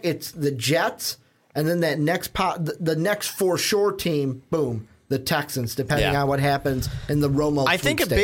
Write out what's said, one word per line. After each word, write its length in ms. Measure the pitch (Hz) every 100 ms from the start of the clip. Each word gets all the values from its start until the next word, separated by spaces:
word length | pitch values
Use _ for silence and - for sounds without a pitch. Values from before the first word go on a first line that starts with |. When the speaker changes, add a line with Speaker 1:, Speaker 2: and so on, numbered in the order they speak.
Speaker 1:
it's 260 | 175 151 -
the 220 | 170 143
Jets, 640 | 131 120 160 214 - - - _ _ _
and 120 | - 156
then 140 | 175
that 180 | 165 156
next 340 | 151 180 -
po-, 240 | - 190 165
the, 180 | 156 -
the 160 | 160 160
next 320 | 180 208 -
for 300 | - 190 165
sure 320 | - 214 202
team, 500 | 196 175 151 135 127 -
boom, 360 | 160 135 117 - _ -
the 100 | -
Texans, 560 | 135 160 143 131 117
depending 380 | - 123 147 101
Speaker 2:
Yeah. 100 | 139
Speaker 1:
on 60 | 139
what 100 | 135
happens 500 | 143 139 143 131 123 - -
in 100 | 147
the 80 | 147
Romo 380 | 139 151 147 131
Speaker 2:
I 100 | 180
think 240 | - -
a 40 | 220
big 40 | 185